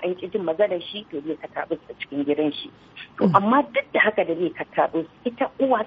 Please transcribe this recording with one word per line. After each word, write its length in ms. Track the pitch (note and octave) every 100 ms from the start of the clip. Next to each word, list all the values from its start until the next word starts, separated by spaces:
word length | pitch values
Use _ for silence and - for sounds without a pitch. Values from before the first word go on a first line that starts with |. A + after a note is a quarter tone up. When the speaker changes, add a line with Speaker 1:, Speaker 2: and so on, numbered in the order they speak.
Speaker 1:
an 120 | F3 F3+
ƙi 160 | D3+
jin 120 | -
maganar 380 | E3 D#3+ G#3 F3
shi, 240 | - G#3 -
to, 120 | D3+
zai 140 | D3+ D#3
kataɓus 420 | D#3 - D3 C#3 -
a 40 |
cikin 320 | - - C#3 C#3+
gidan 260 | D3 D3+
shi. 160 | C#3+ - - - - - -
To, 80 | G3+
Speaker 2:
Mm. 80 | G3
Speaker 1:
amma 280 | G#3 C4+
duk 220 | C#4+ - -
da 60 | -
haka 260 | A3 G#3 E3
da 100 | E3
zai 140 | E3
kataɓus, 540 | - D#3 - D3+ E3 D#3+ - B3
ita 240 | A#3+ B3+ -
uwa 260 | C4+ A3+